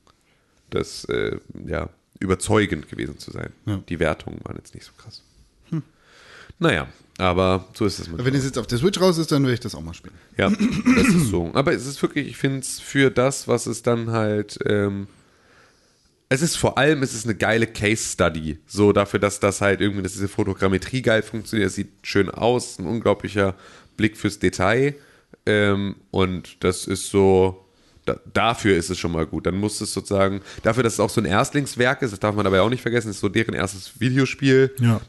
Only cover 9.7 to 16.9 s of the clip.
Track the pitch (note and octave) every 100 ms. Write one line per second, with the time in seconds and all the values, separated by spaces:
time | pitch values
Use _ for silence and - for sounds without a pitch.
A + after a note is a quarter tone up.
9.7 | D2 D#2+ - - - _ - G2 A3 G#3+
10.7 | - B3 B3+ - F3 B2 F2+ E2+ B2+ D3
11.7 | G#2+ C3 C3+ F3+ D3 B2 A#2+ C#3 C3+ -
12.7 | - - C#3 C3+ B2 C3 C3+ - A#2+ A#2
13.7 | A2 A#2+ A#2 A#2 A2+ G#2+ G#2 G2+ - -
14.7 | G#2 G2+ G2 G2 _ _ _ _ _ _
15.7 | _ _ _ _ _ - C3 E3 - A2
16.7 | - C#3+